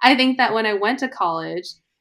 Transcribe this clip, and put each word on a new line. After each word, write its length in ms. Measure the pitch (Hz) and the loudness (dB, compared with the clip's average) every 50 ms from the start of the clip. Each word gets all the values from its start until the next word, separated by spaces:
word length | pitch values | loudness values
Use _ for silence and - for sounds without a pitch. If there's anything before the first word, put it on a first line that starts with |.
| - | 4
I 140 | 254 285 | 4 4
think 220 | 247 254 262 254 254 | 4 4 2 2 2
that 160 | 247 208 220 | 2 2 2
when 100 | 220 220 | 0 0
I 80 | 214 208 | -2 -2
went 260 | 196 202 220 262 - | 0 0 -2 -2 -2
to 80 | 269 254 | -4 -6
college 600 | - - 190 170 165 165 160 160 165 180 175 - - _ _ _ _ _ | -4 -2 -2 -2 -2 -4 -6 -6 -8 -8 -10 -12 -16 _ _ _ _ _